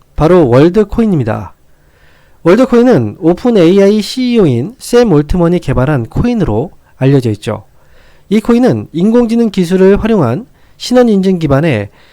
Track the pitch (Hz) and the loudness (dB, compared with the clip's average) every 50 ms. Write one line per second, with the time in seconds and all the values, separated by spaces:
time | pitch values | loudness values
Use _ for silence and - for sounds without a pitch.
0 | _ _ _ - 147 160 180 180 160 120 117 131 151 175 175 220 208 202 - - | _ _ _ -2 0 2 2 2 4 4 4 4 4 4 2 0 -2 -2 -2 -2
1 | 233 214 190 151 120 110 110 110 101 92 - _ _ _ _ _ _ _ _ _ | -2 0 -2 -2 -2 -4 -6 -6 -10 -14 -18 _ _ _ _ _ _ _ _ _
2 | _ _ _ _ _ _ _ _ - 165 185 226 262 233 247 233 240 254 233 147 | _ _ _ _ _ _ _ _ 0 0 2 2 2 2 2 2 4 4 2 2
3 | 117 104 - - - 160 180 - - 247 233 202 165 165 190 202 196 196 214 214 | 0 -2 -6 -4 -2 -2 -2 0 -2 0 2 2 2 2 4 2 2 2 2 0
4 | 202 - - 262 254 247 240 233 196 151 123 117 127 196 247 - - - - 240 | -4 -6 -6 -6 -4 -2 0 0 2 2 0 -2 -4 -6 -12 -16 -8 -2 0 2
5 | 247 226 165 143 151 151 - 185 170 170 180 175 - - 127 120 127 143 156 135 | 2 2 2 0 0 0 -2 0 0 0 0 -2 -2 -4 -2 -2 -2 -2 -2 -4
6 | 113 - - - 196 240 247 226 170 - 104 107 139 196 - _ _ _ _ - | -4 -6 -6 -4 -4 -2 -2 -2 -2 -2 -2 -4 -6 -6 -12 _ _ _ _ -4
7 | 135 131 143 139 120 117 104 - - 117 107 104 - _ _ _ _ _ - - | 0 0 0 0 0 -2 -4 -6 -6 -8 -10 -10 -12 _ _ _ _ _ -20 -20
8 | - - - _ _ _ 190 220 - - 233 240 262 233 139 107 104 - - 160 | -20 -20 -20 _ _ _ -4 -2 0 0 0 2 2 0 0 -2 -6 -6 -4 -2
9 | 175 220 226 240 240 220 226 233 233 220 - 196 180 165 185 185 185 190 202 202 | 0 2 2 2 0 0 0 -2 -2 -2 -2 -2 -2 -2 0 2 2 2 2 2
10 | - 226 226 202 151 117 117 165 254 - _ _ - _ _ - - - 240 254 | 0 -2 0 0 0 -2 -2 -6 -8 -12 _ _ -20 _ _ -16 -8 -2 0 2
11 | 247 233 208 196 185 190 190 175 160 147 135 135 160 170 131 104 101 107 - _ | 2 2 2 0 0 0 -2 0 0 0 0 0 0 0 -2 -4 -4 -8 -12 _
12 | _ _ | _ _